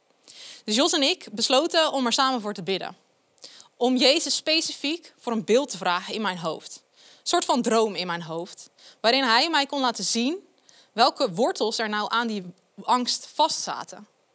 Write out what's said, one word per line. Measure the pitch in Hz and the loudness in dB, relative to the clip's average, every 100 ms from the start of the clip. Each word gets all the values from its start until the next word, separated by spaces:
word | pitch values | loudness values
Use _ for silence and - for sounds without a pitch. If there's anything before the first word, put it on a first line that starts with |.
| _ _ - - - - | _ _ -20 -20 -20 -14
Dus | - 214 | -2 2
Jos | 330 | 2
en | 339 | 2
ik | 277 359 - | 0 0 -6
besloten | 208 - 262 330 339 302 | -4 2 2 4 2 2
om | 269 247 | 0 0
er | |
samen | 226 262 254 | 2 0 0
voor | 208 | -4
te | 202 | -6
bidden. | 175 185 - - _ _ _ _ - - - _ | -4 -4 -6 -14 _ _ _ _ -20 -20 -20 _
Om | 247 247 | 2 4
Jezus | 254 302 294 - | 4 4 0 -2
specifiek | - 320 311 - 285 339 - _ | 0 0 0 -4 -4 -6 -10 _
voor | - | -4
een | 226 | -4
beeld | 170 233 285 | 2 2 2
te | 175 | -2
vragen | 180 175 202 | -2 -2 -4
in | 214 | -4
mijn | 208 180 | -4 -2
hoofd. | 165 - - - _ _ | -6 -6 -12 -18 _ _
Een | - - | -20 -8
soort | - 349 349 | 0 0 2
van | 277 | 2
droom | - 220 220 170 | 2 2 2 -2
in | 180 | -6
mijn | 170 | -6
hoofd. | 160 165 180 - - _ - - | -6 -8 -8 -12 -20 _ -20 -2
Waarin | 220 262 | 2 4
hij | 254 233 330 | 4 4 4
mij | 302 277 | 2 0
kon | 285 | 0
laten | 254 226 | 0 0
zien | 185 226 247 381 - _ _ - _ | -2 0 0 -4 -10 _ _ -20 _
welke | 208 262 - 254 | 2 2 4 -2
wortels | 170 285 - 226 226 | 0 0 0 -2 -2
er | 220 | -4
nou | 208 208 | -4 -2
aan | 233 233 | -2 -2
die | 208 180 - _ - | -4 -8 -18 _ -10
angst | - 247 240 - - | 0 2 2 -4 -4
vastzaten. | - 311 - - 120 - - 208 _ _ | 0 0 0 -4 -6 -10 -16 -20 _ _